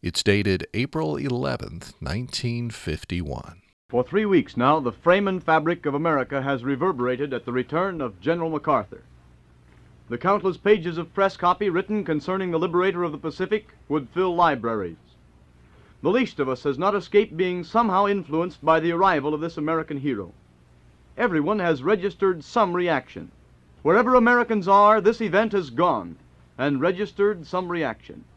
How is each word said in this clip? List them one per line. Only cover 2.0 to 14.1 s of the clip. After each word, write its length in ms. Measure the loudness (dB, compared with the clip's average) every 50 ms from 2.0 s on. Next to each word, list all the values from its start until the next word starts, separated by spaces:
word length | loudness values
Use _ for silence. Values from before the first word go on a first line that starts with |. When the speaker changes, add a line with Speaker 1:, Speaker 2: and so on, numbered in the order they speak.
Speaker 1:
nineteen 720 | -8 -6 -6 -6 -6 -8 -8 -6 -4 -4 -4 -4 -6 -8
fifty-one. 920 | -8 -10 -6 -6 -6 -6 -6 _ -6 -6 -4 -6 -8 -8 -10 -14 -18 -20 _ _ _ _ _ _
Speaker 2:
For 160 | -2 -2 -2
three 220 | 0 0 0 2
weeks 300 | 4 4 2 2 2 -2
now, 220 | 0 2 2 2 2
the 140 | 0 -4
frame 340 | -6 -2 2 4 4 4 4
and 160 | 0 -2 -2
fabric 440 | 0 2 2 2 2 0 -4 -2 -4
of 80 | -4 -4
America 480 | -2 0 0 0 0 -2 -2 -4 -4
has 200 | -2 -2 -4 -4
reverberated 720 | -2 -4 -2 0 0 -2 -2 0 -2 -2 -2 -2 -4 -6
at 120 | -6 -8 -6
the 80 | -4
return 480 | -4 -4 -4 -2 -2 -2 -2 -2 -4 -6
of 200 | -8 -8 -8 -6
General 300 | -4 -2 -2 -2 -2 -4
MacArthur. 520 | -6 -4 -2 0 0 0 0 -4 -14 -20 -20 _ -20 -20 _ -20 _ _ _ _ _ _ _ _ -20 -20 -20 -20 -20 -20 -12 -10
The 100 | -10 -2
countless 400 | 0 0 0 2 0 -4 -4 -2
pages 400 | 2 2 2 4 2 -6 -6 -6
of 140 | -8 -8 -2
press 220 | 0 0 0 0
copy 340 | 0 0 0 2 2 0 -2
written 340 | -2 -2 -2 -2 -4 -4 -2
concerning 460 | -2 -4 -4 -2 -4 -4 -4 -2 -2
the 80 | -2 -2
liberator 440 | -2 0 0 2 2 2 0 -2
of 80 | -4 -4
the 80 | -4 -6
Pacific 560 | -8 -10 -6 -6 -4 -2 -2 -4 -4 -8 -20 _ -6 _
would 200 | -4 -4 -4 -4